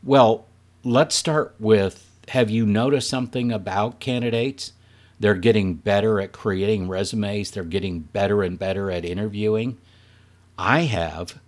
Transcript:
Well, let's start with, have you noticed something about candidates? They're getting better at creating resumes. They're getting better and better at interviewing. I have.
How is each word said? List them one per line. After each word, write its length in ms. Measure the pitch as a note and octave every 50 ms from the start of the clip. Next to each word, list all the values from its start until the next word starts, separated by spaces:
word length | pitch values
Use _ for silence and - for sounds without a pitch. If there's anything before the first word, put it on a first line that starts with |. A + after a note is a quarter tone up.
Well, 440 | G#2+ C3 C#3 C#3 B2+ A2 A2+ A2 - _ _ _ _ _ _ _ _
let's 300 | B2 A#2 B2 D3 - -
start 400 | - - - D#3 D3+ C#3 - - _
with, 500 | A2 G#2+ A2 G#2 G2 F#2+ - - - _ _ _ - -
have 200 | - C3 B2 G#2+
you 160 | G#2+ A2+ A#2
noticed 440 | G#2 G2+ G#2+ A#2 C3 C#3 C#3 A#2+ -
something 420 | - C3 B2+ A#2 - B2+ B2 A#2+
about 480 | A#2 A2 F#2 F#2+ F#2 G2 G#2 B2 A#2 -
candidates? 720 | - C3+ B2+ B2 A#2+ A#2+ A2+ A#2 A#2 C3+ C#3 - - - - _ _ _ _ _ _ _ _ _
They're 140 | - G#2 G#2
getting 400 | F#2 F2+ A#2 A2 G#2+ G2+ - F2
better 480 | D#2 - G#2 G2+ G2+ G2+ A2 A2 G2+
at 100 | G2 F#2+
creating 560 | - - - A2 G2 F#2 G2 G2+ A2 G#2 F#2 F2+
resumes. 640 | F#2 F#2 G2 F#2 - A2 G#2 G2+ G2+ G#2 G2+ -
They're 140 | - G#2 F#2
getting 380 | E2 E2 G2 F#2+ G2 F2+ E2+
better 420 | D#2 - _ G#2 G2 G2 G#2 G#2 G2
and 160 | F2+ F2+ F2
better 320 | F#2+ F#2+ F#2+ G2 G2 G2
at 120 | F#2 F2 E2
interviewing. 760 | E2+ F2+ F#2+ G#2 G#2+ G2+ G#2 G#2+ G#2+ G#2+ A2 A#2 B2 C#3 - _ _ _ _ _ _ _ _ _ _ _ _ _ _ _ -
I 220 | F2+ F#2+ A#2+ D#3
have. 580 | E3+ D3 A2 F#2 E2+ D#2+ D#2 D#2+ F2+ - - - _